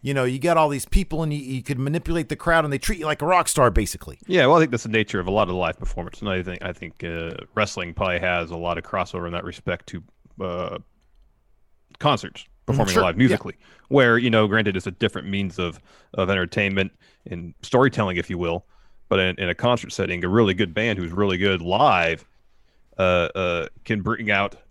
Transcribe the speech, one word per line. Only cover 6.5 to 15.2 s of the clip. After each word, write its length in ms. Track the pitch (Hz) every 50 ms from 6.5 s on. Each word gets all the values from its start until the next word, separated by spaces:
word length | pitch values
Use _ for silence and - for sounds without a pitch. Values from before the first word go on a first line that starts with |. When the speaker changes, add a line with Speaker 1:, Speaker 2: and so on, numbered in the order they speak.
| 87 87
Speaker 2:
I 120 | - 92 87
think, 300 | - - 82 82 _ -
uh, 280 | 85 82 82 82 82 85 - - - _
wrestling 380 | - 107 95 - - 90 87 82
probably 240 | - 101 95 90 87
has 320 | 87 90 90 87 85 80
a 60 | 85 82
lot 200 | 85 87 85 85
of 60 | 85
crossover 420 | - - 98 90 - - 90 87
in 60 | 85 87
that 100 | 87 87
respect 420 | - 87 - - - 90 85 - -
to, 160 | - 90 - _ _ _ _ _ - -
uh, 380 | 92 92 87 90 90 - - - - _ _ _ _ _ _ _ _ _ _ _ _ _ _ _ _ _ _ _ _ _ _ -
concerts, 440 | - 147 143 113 - 95 - - -
Speaker 1:
Mm, 220 | _ - _ _ -
Speaker 2:
performing 260 | 131 135 139 98 92
Speaker 1:
sure. 100 | - 92
Speaker 2:
live 120 | 90 85
Speaker 1:
Yeah. 40 | 98
Speaker 2:
musically, 360 | 127 131 175 - - - - _ _ - - _ _ _
where, 280 | 131 139 131 120 117 117
you 120 | 120 127
know, 180 | 113 110 107 104
granted, 300 | 98 113 107 104 95 95
it's 100 | - 101
a 40 |
different 360 | 90 _ - 104 - 98